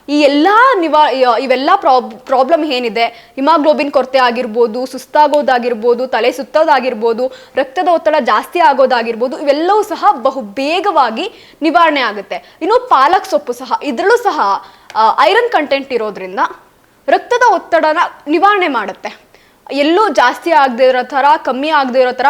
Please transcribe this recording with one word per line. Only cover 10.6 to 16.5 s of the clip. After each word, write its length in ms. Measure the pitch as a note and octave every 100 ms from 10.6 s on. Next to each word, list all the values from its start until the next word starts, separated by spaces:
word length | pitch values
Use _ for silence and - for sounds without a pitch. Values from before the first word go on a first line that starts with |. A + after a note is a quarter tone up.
| C#4 F4 G4+ D#4+ B3 A3 G4 - - -
ನಿವಾರಣೆ 400 | D#4 E4+ E4 C#4+
ಆಗುತ್ತೆ. 560 | A#3 G3+ F#3+ - - -
ಇನ್ನು 280 | E4 A#4 B4
ಪಾಲಕ್ 360 | D4 C#4 F#4+ F#4+
ಸೊಪ್ಪು 280 | D4+ -
ಸಹ, 200 | B3 B3 B3
ಇದ್ರಲ್ಲೂ 340 | C#4+ A#3 F#4+ A#4
ಸಹ, 220 | G#4 D4+ G#3 - - - _ -
ಆ, 280 | A3 -
ಐರನ್ 280 | D4+ A4 A#4+
ಕಂಟೆಂಟ್ 420 | F4 C#4+ C#4 C4+
ಇರೋದ್ರಿಂದ 460 | A#3+ G#3+ G3 F#3 G3+ D#4+